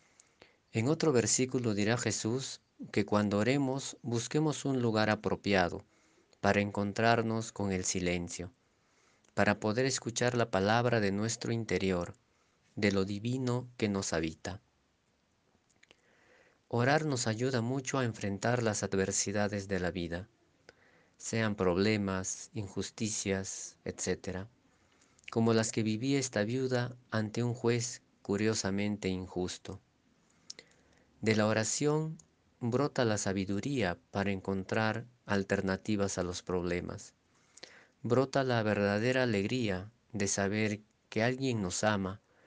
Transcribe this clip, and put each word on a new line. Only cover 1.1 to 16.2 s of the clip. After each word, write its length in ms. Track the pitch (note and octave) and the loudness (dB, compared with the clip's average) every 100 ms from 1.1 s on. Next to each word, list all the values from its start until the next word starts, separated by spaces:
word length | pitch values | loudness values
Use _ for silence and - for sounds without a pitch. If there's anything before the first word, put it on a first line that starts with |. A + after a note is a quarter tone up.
versículo 600 | B2 G#2+ - C3 B2+ A#2+ | 4 4 2 2 0 0
dirá 240 | G2+ G#2 A#2+ | 2 2 2
Jesús 640 | A#2 G2 A2 B2+ C3 - _ - C4+ | 0 -2 -2 -2 -4 -12 _ -18 -4
que 120 | - | -2
cuando 320 | G2+ G#2 G#2 G2+ | 2 2 2 2
oremos 600 | G#2+ C#3+ C3+ C3+ - - | 2 2 0 -2 -6 -10
busquemos 640 | A#2 A#2 A#2 D3+ D#3 C#3 | -4 -4 -2 0 0 0
un 160 | C#3 C3 | -2 0
lugar 300 | A#2+ A2 G#2+ | 2 2 4
apropiado 760 | G#2+ F#2 F2+ G2+ G2 F2 D#2+ - _ _ _ _ - | 2 0 -2 2 4 4 0 -12 _ _ _ _ -2
para 220 | G2+ G2+ | 2 4
encontrarnos 880 | G2+ G2+ G2+ G2 A2+ A#2 A2+ A2+ A2+ | 2 0 -2 2 4 4 2 -2 -6
con 200 | - G2+ | -6 -2
el 120 | F#2 | -2
silencio, 720 | F2+ F#2+ F2 F2 F2 - F2 _ _ _ _ _ _ _ _ | -2 -2 0 -2 -4 -8 -12 _ _ _ _ _ _ _ _
para 260 | - G2+ G#2 | 2 4 4
poder 240 | G#2+ G#2+ | 2 2
escuchar 500 | C3 B2+ A#2+ A#2 B2 | 0 0 -4 0 0
la 160 | B2 A#2 | 2 2
palabra 500 | F#2+ G2 A2+ A#2+ A#2 | 2 4 4 4 2
de 120 | G2+ | 2
nuestro 400 | G2 A2 A2+ A#2+ | 0 -2 -4 -4
interior, 600 | A#2 A2 F#2 F#2+ F2+ F2 - _ _ _ _ _ - | -4 -2 0 0 0 -2 -10 _ _ _ _ _ -2
de 140 | G2+ | 0
lo 120 | G2 | 2
divino 640 | F#2+ G2+ A#2 C3 B2 B2 B2 - | -2 -4 -4 -2 -2 -2 -4 -4
que 120 | G#2+ | -2
nos 240 | G2 F#2+ | 0 0
habita. 480 | E2 D#2+ D#2 - G2+ _ _ _ _ _ _ _ _ _ _ _ _ - - _ _ | -2 -2 -6 -12 -12 _ _ _ _ _ _ _ _ _ _ _ _ -20 -20 _ _